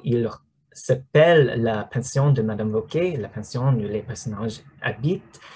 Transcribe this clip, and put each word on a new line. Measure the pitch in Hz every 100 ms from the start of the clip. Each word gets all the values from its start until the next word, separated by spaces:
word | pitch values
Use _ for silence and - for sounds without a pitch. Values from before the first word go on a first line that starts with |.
il | - 120 110 - _ _ _
s'appelle | - - 131 - 151 165 165 123 117
la | 113 107
pension | 104 117 113 139 143
de | 131
Madame | 110 107 107
Vauquer, | 110 107 151 180 147
la | 98
pension | 107 104 123 135
où | 120
les | 101 107
personnages | 113 113 - 104 110 107 - -
habitent. | 120 117 139 202 - - -